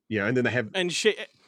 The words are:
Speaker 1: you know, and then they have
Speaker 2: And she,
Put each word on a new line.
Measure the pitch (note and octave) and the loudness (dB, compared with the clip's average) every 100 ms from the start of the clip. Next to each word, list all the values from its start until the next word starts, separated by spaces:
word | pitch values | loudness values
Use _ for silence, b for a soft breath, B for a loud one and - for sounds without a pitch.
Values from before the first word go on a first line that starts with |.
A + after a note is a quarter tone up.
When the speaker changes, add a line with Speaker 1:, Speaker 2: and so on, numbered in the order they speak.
| - | -4
Speaker 1:
you | G#2+ | 0
know, | G2+ | 2
and | B2+ | 2
then | |
they | A#2+ | 2
have | A#2+ G#2+ | 0 -2
Speaker 2:
And | F#3+ F3+ | -2 -2
she, | D#3 G#3+ F#3 - _ | 0 0 0 -6 _